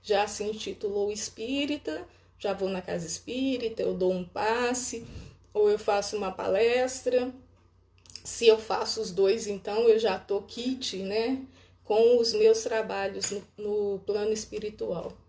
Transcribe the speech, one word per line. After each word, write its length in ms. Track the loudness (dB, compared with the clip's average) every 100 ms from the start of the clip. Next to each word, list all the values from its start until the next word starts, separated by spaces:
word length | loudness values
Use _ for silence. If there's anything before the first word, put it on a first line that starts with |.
Já 240 | 0 0 0
se 180 | -2
intitulou 680 | -4 -6 -8 -6 -4 -2 -2
espírita, 960 | -4 -8 -8 -6 -2 -2 -4 -6 -8 -10 -20 _ _
já 140 | -4
vou 160 | -2 -2
na 120 | -4
casa 260 | -4 -6 -4
espírita, 760 | -8 -6 -2 -2 0 -4 -2
eu 100 | -2
dou 200 | 2 0
um 120 | 0
passe, 800 | -4 -4 0 0 0 0 -4 -6 -10 -14 -16 -20 -8
ou 160 | 2 4
eu 100 | 4
faço 380 | 2 2 0 -2
uma 140 | -4
palestra. 1000 | -4 0 4 4 4 2 0 2 2 0 -6 -20 _ _ _ _ _ -10 -10
Se 220 | -4 4 6
eu 120 | 6
faço 420 | 2 -2 -2 -4
os 100 | -4
dois, 360 | 2 2 2 -2
então 420 | -6 -4 2 4
eu 100 | 6
já 200 | 4 -2
tô 220 | -2 -4
kit, 560 | -4 -8 -6 -4 -6 -6
né, 440 | -4 -2 -2 -2 -6 -18 -20 _
com 340 | 0 4 6 6
os 140 | 4
meus 300 | 4 6 6
trabalhos 680 | 2 -2 -2 -4 -4 -4 -6
no, 120 | -6 -10 -10
no 400 | -4 -2 -2 -4
plano 320 | -4 -2 0
espiritual. 800 | -2 -4 -8 -8 -8 -6 -6 -8 -12